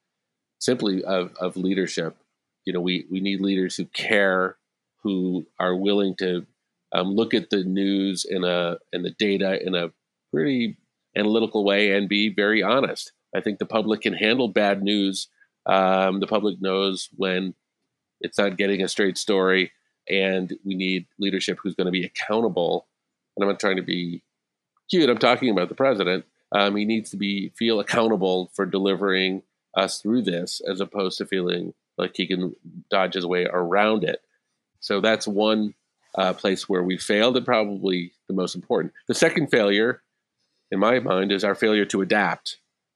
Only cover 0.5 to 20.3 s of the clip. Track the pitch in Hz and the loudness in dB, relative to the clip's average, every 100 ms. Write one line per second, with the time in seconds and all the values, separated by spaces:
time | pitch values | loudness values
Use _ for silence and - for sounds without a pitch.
0.5 | - - 123 107 95 92 92 90 - 90 | -6 -2 0 0 0 0 -2 -2 -4 -6
1.5 | 92 92 95 87 - 80 - _ _ _ | -2 0 0 -2 -2 -6 -8 _ _ _
2.5 | _ 92 87 90 92 - 95 98 95 98 | _ -6 -4 -2 -2 -4 -4 -2 -2 0
3.5 | 95 92 - 87 - - 104 98 92 92 | 0 -2 -4 -8 -8 0 2 4 2 0
4.5 | - _ _ _ _ 107 95 92 90 - | -4 _ _ _ _ -2 0 0 -2 -6
5.5 | - 90 90 98 101 98 90 92 87 - | -4 -2 0 2 2 0 0 -2 -2 -6
6.5 | _ _ _ - 87 92 101 113 110 87 | _ _ _ -4 -2 0 0 2 0 0
7.5 | 101 92 95 98 98 98 90 - 92 90 | -2 0 0 0 0 0 -4 -4 -2 0
8.5 | 87 85 85 _ 90 87 - 107 98 95 | 0 -2 -4 _ -8 -6 -2 0 0 0
9.5 | 95 92 90 85 - _ _ _ 147 147 | -2 -2 -2 -4 -8 _ _ _ -2 0
10.5 | 127 113 - _ _ _ 101 104 113 113 | 0 -2 -6 _ _ _ -2 2 2 2
11.5 | 107 101 98 104 98 98 101 107 98 101 | 0 2 2 4 2 2 2 0 2 2
12.5 | 110 95 131 117 - - _ _ 95 107 | 2 2 2 0 -4 -12 _ _ -6 -4
13.5 | 98 - 110 107 104 113 85 107 127 117 | -4 -2 0 0 0 -2 0 2 2 2
14.5 | 107 101 98 98 104 98 95 - _ _ | 2 2 2 0 0 0 -2 -8 _ _
15.5 | _ - 95 92 95 95 98 98 107 104 | _ 0 2 4 4 2 0 0 0 0
16.5 | 92 95 95 98 92 - - 95 92 95 | -2 -2 0 0 -2 -8 -4 -2 -2 -4
17.5 | - _ _ _ _ _ - - - 101 | -8 _ _ _ _ _ -10 -6 0 0
18.5 | 92 101 98 92 - 98 - - 98 92 | 0 0 0 0 0 0 0 0 2 4
19.5 | 95 90 _ _ _ - 98 95 | 4 0 _ _ _ -4 0 2